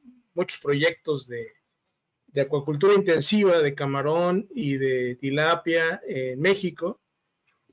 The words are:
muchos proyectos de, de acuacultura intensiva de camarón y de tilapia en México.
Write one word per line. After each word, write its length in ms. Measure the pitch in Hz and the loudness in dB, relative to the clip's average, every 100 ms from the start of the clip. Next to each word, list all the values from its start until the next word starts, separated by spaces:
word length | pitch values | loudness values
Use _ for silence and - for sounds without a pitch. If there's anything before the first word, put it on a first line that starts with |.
| - _ _ | -20 _ _
muchos 260 | 170 185 - | -6 -4 -2
proyectos 680 | 143 143 165 165 160 143 123 | -2 2 0 0 -4 -6 -6
de, 180 | 120 113 - _ _ _ _ _ _ _ | -12 -12 -18 _ _ _ _ _ _ _
de 140 | 143 | -4
acuacultura 520 | 135 147 139 147 190 | -2 -2 -2 2 4
intensiva 680 | 196 190 160 - 214 190 170 | 4 4 2 2 4 4 4
de 160 | 147 143 | 2 0
camarón 720 | 139 139 143 170 180 185 - | -2 -2 0 0 2 0 -4
y 260 | 277 147 135 | -6 -4 0
de 380 | 135 127 123 127 | 0 0 -2 -4
tilapia 840 | 135 143 156 165 165 165 165 185 - | -4 0 0 0 0 0 0 -2 -8
en 320 | 139 127 127 | -6 -6 -2
México. 600 | 180 190 180 - 170 - _ _ _ _ _ _ _ | 0 0 -2 -6 -8 -8 _ _ _ _ _ _ _